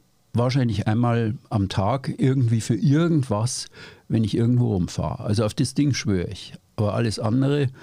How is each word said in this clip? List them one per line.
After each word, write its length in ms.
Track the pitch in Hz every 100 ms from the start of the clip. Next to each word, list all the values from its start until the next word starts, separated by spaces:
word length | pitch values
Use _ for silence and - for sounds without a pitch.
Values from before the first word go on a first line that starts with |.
| _ _ _
wahrscheinlich 540 | 110 123 131 120 98 110
einmal 480 | 107 120 117 113 - -
am 180 | 110 95
Tag 420 | - 98 135 160 -
irgendwie 420 | 139 135 117 113
für 160 | - 117
irgendwas, 920 | 127 147 170 160 127 104 120 - - - - - _
wenn 140 | 113
ich 120 | 110 -
irgendwo 380 | 117 123 120
rumfahre. 500 | 98 82 - 82 -
Also 220 | - 107 107
auf 80 |
das 220 | - 135 -
Ding 180 | 147
schwöre 340 | 113 110 95 85
ich. 280 | - - - _ -
Aber 180 | 104
alles 260 | 110 113 101
andere, 500 | 110 127 135 147 135 -